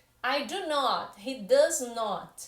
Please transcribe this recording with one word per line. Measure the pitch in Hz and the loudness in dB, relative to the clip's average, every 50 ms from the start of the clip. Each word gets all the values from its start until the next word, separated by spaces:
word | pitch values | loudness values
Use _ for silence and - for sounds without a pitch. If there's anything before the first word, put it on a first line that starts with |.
| _ _ _ _ - | _ _ _ _ -4
I | 247 269 294 269 | -2 -2 -2 -2
do | 214 311 392 381 330 | -4 -6 -6 -4 -2
not, | 302 285 269 240 202 175 - - - - | 0 0 2 2 0 0 -2 -6 -12 -12
He | - 240 269 247 | -10 -10 -8 -8
does | 208 185 240 277 294 339 330 - | 0 4 6 6 6 6 4 0
not | 262 240 233 233 226 214 190 170 - - - - - | -4 -4 -4 -4 -4 -2 -2 -4 -6 -10 -14 -18 -20